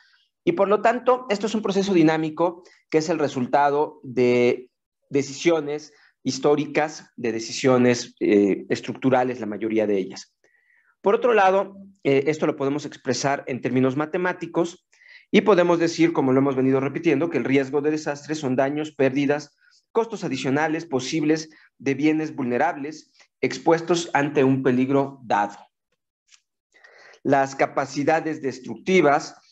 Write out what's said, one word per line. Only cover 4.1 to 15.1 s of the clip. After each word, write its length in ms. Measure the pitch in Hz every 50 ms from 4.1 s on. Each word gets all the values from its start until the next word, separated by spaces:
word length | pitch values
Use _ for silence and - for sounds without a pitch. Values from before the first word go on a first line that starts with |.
| 117 127 123 123 123 123 120 120 - - - - _ _ _ _ _ _ _ _
decisiones 800 | 135 143 135 143 135 - - 170 165 160 147 143 147 151 151 - _ _ _ _ _ _ -
históricas, 840 | 131 127 - - 147 147 143 151 151 - 156 151 156 156 - - _ _
de 160 | - 120 113
decisiones, 840 | 110 113 113 - - - - 131 127 123 123 123 120 120 - - - _
eh, 480 | - 82 104 101 101 95 92 - - -
estructurales, 720 | 127 - - 131 110 - - 131 127 127 127 127 120 -
la 80 | 107
mayoría 400 | 104 107 95 113 110 110 110 107
de 120 | 104 101 98
ellas. 360 | 92 95 92 - - _ _ _ _ _ _ _ _ _ _ _ _ _ _ _
Por 120 | - 190 220
otro 200 | 233 269 240 226
lado, 420 | 208 190 190 190 196 196 196 - - - - _ _
eh, 220 | - 139 139 135 139
esto 220 | 156 151 - - 151
lo 80 | 151
podemos 280 | - 135 139 143 147 147
expresar 600 | 135 - - - 135 123 - - 135 139 143 -
en 140 | 143 127 107
términos 360 | - 127 123 131 131 131 127
matemáticos 920 | 147 151 156 - 180 180 180 175 - 170 165 - 165 170 170 - - _ _ _ _ _ -